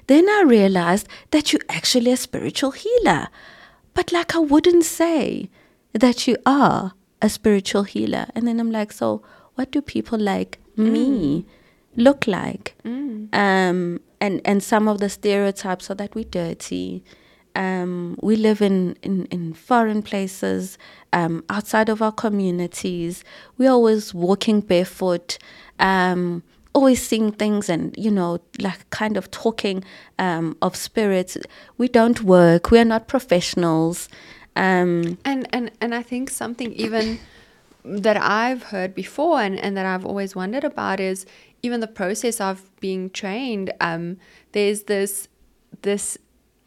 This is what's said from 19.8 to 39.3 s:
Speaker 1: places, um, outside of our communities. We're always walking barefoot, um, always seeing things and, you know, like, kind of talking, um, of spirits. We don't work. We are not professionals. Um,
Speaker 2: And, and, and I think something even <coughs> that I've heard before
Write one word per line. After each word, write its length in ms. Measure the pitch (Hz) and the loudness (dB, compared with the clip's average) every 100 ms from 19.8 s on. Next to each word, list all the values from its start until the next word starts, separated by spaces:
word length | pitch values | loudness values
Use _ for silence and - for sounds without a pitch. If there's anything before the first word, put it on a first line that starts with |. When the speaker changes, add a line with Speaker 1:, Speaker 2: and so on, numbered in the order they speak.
| 220 214 | 2 -2
Speaker 1:
places, 800 | 208 202 190 190 190 190 185 - - - _ | -4 -6 -6 -6 -4 -4 -6 -12 -20 -20 _
um, 320 | 175 165 165 - | -2 0 -4 -6
outside 380 | 202 - 220 220 | -8 -2 0 0
of 120 | 214 | 0
our 100 | 220 | -2
communities. 1120 | 214 220 202 190 175 175 - 190 175 170 180 - - - - | -2 -2 -2 0 -2 -4 -6 -6 -4 -6 -8 -14 -20 -12 0
We're 100 | 262 | 4
always 400 | 247 226 220 214 | 6 6 4 0
walking 500 | 175 175 196 - 208 | -2 0 2 2 2
barefoot, 760 | 202 180 185 - 190 175 - - - - - - | 2 2 0 -2 -2 -2 -4 -14 -14 -20 -12 -2
um, 640 | 190 190 180 180 175 175 - _ _ | 2 2 2 0 -2 -4 -10 _ _
always 260 | - 269 240 - | 4 4 4 2
seeing 260 | 220 214 | 0 0
things 380 | 208 214 208 196 | 0 0 0 0
and, 240 | 165 - - | -2 -4 -4
you 140 | 214 | -2
know, 300 | 202 175 170 - - | 0 0 -4 -8 -8
like, 300 | 196 - _ | -8 -8 _
kind 280 | - 214 202 | -6 -4 -4
of 120 | - | -6
talking, 540 | - 226 220 208 190 185 - - - | -6 -4 -2 -4 -4 -8 -16 -12 -4
um, 400 | 185 165 165 - | -2 -2 -4 -2
of 120 | 185 - | -4 -4
spirits. 640 | - - 208 190 185 - - - - - | -6 -2 0 0 -2 -8 -14 -18 -14 -4
We 100 | 247 | 2
don't 360 | 240 226 240 | 4 4 4
work. 480 | 202 180 170 170 - | 6 8 8 6 6
We 80 | 233 | 6
are 60 | 233 | 6
not 220 | 220 - | 2 -2
professionals. 1040 | 175 - 180 - - 170 160 165 175 - - - - - - | -4 0 0 0 -2 0 2 0 -2 -10 -18 -20 -20 -10 -2
Um, 640 | 190 180 180 170 170 180 277 | 2 2 2 0 -2 -4 -4
Speaker 2:
And, 220 | 269 - | -4 -4
and, 160 | 247 233 - | -6 -6 -6
and 140 | 233 | -6
I 80 | 233 | -6
think 300 | 233 247 262 | -6 -8 -8
something 420 | - 226 240 233 | -8 -10 -8 -10
even 460 | - 220 220 220 226 - - _ | -6 -4 -2 -4 -6 -12 -20 _
<coughs> 320 | _ _ _ - | _ _ _ -10
that 320 | 202 214 196 | -2 0 2
I've 460 | - 208 247 254 | 2 0 0 -4
heard 320 | - 196 185 190 | -8 -8 -6 -8
before 460 | 185 - 320 | -10 -4 0